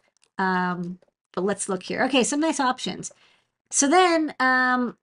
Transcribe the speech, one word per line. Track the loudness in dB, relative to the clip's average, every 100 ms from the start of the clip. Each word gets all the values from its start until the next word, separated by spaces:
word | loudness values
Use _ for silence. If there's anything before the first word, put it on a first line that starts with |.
| _ _ _ -4
Um, | -2 0 -2 -4 -8 -12 _ _ _
but | -4
let's | -2 -2 -4
look | -6
here. | -4 -2 0
Okay, | 2
some | 2 0
nice | 0 0
options. | -2 -2 -8 -10 -12 -16 _ _ _ _ _
So | 0 4
then, | 4 4 2 0 0
um, | 2 2 2 0 -2 -8